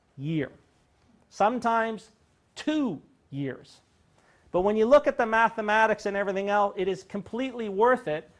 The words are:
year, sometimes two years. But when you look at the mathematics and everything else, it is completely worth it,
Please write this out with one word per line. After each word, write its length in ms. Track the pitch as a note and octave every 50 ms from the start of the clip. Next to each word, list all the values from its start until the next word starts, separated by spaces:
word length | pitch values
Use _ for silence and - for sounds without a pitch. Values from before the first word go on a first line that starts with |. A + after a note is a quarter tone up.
| _ _ _
year, 340 | - C3+ D3+ E3 D#3 C3+ - - - _ _ _ _ _ _ _ _ _ _ _ _ _ _
sometimes 840 | - - G3 G#3+ B3+ A#3+ - A#3 A3+ A3+ A3+ A3+ A3+ G#3 - - _ _ _ _ _ _ _ _ _
two 440 | - - D4+ D4+ D#4 C#4+ A#3 D#3+ C3+ - _ _ _ _ _
years. 540 | C3+ C#3 C#3+ C3 B2 - - - - - _ _ _ _ _ _ _ _ _ _ _ _ _ _ -
But 100 | F3 F#3
when 120 | G#3 G#3+
you 120 | A3 A3
look 200 | A#3 C#4 D4 C#4+
at 120 | D4 C4 -
the 80 | A#3+
mathematics 800 | A3 A3+ A3 A3+ G#3+ - A3+ G#3+ G#3 G#3 A3 A3 G#3+ G#3 G#3 -
and 100 | G3+ G3
everything 320 | G3+ G3+ G3 F#3+ F#3+ G3 G3+
else, 240 | G3+ G#3 G3+ G3+ G3+ G#3
it 100 | F3+ G3
is 160 | F#3 F3+ -
completely 640 | - - G3+ - - - A#3 C4+ C4 A#3+ A#3+ A3+ G#3
worth 400 | F#3+ F#3+ A3 B3 B3+ A#3+ - D#3
it, 220 | D3+ D#3+ - - _